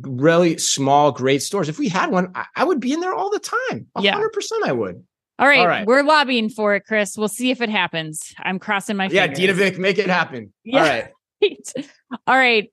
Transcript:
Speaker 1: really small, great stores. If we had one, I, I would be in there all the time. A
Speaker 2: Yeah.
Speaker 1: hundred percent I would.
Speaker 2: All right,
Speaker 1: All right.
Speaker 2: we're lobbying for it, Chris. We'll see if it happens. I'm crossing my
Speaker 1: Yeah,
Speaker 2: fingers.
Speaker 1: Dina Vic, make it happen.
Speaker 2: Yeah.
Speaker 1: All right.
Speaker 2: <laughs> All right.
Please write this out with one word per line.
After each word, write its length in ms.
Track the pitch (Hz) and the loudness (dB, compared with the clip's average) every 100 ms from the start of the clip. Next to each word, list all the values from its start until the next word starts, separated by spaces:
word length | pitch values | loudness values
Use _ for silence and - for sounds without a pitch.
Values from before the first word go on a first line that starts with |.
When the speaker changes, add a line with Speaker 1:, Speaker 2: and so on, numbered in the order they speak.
Speaker 1:
really 560 | 135 123 151 170 175 165 | -8 0 4 4 4 0
small, 560 | - - 135 143 147 | -2 -2 2 4 4
great 280 | 127 131 139 | 2 0 0
stores. 280 | - 202 156 | 0 -4 -4
If 100 | 156 | -2
we 80 | 277 | -2
had 240 | 180 330 | 0 0
one, 220 | 185 180 120 | 0 -2 -6
I, 100 | - - | -8 -2
I 60 | 277 | 0
would 160 | 320 | 0
be 100 | 247 | -2
in 80 | 311 | -2
there 140 | 370 | -2
all 160 | 381 392 | -4 -4
the 100 | 415 | -4
time. 480 | - 466 508 - - - | -4 -4 -4 -8 -8 -4
A 60 | |
Speaker 2:
Yeah. 100 | 196 | -2
Speaker 1:
hundred 220 | - 440 | -2 -4
percent 300 | 403 - 440 339 | -6 -6 -4 -2
I 80 | |
would. 280 | 123 95 87 _ _ _ - | -2 -4 -8 _ _ _ 0
Speaker 2:
All 80 | 262 | 2
right, 120 | 269 | 4
Speaker 1:
All 80 | 180 | 4
right. 200 | 127 208 | 2 2
Speaker 2:
we're 160 | 262 | 2
lobbying 460 | 285 311 262 247 214 | 4 2 2 0 -2
for 260 | - 208 202 | -2 0 0
it, 80 | |
Chris. 340 | - 214 202 - | -2 -2 -2 -4
We'll 120 | 214 | -6
see 220 | - 254 | -2 -2
if 100 | 247 | -2
it 80 | 233 | -2
happens. 640 | 214 180 165 156 156 - - | -2 -2 -4 -8 -10 -14 -10
I'm 200 | - 185 | -6 -6
crossing 380 | - 202 - 202 | -2 -4 -2 -4
my 100 | 190 | 0
Speaker 1:
Yeah, 140 | 185 175 | 2 0
Speaker 2:
fingers. 120 | 135 | 0
Speaker 1:
Dina 140 | 185 | 0
Vic, 260 | 185 196 185 | 2 0 2
make 180 | 190 196 | 0 2
it 120 | 190 | 2
happen. 420 | 175 160 131 101 _ 220 | 0 -2 -6 -14 _ 0
Speaker 2:
Yeah. 160 | 262 | 2
Speaker 1:
All 80 | - | 2
right. 200 | 117 - _ _ - | 0 -4 _ _ 0
Speaker 2:
<laughs> 460 | 403 - - - - _ - 247 - | 0 -2 -12 -12 -12 _ -16 -8 2
All 80 | 262 | 4
right. 340 | 254 226 196 | 4 2 0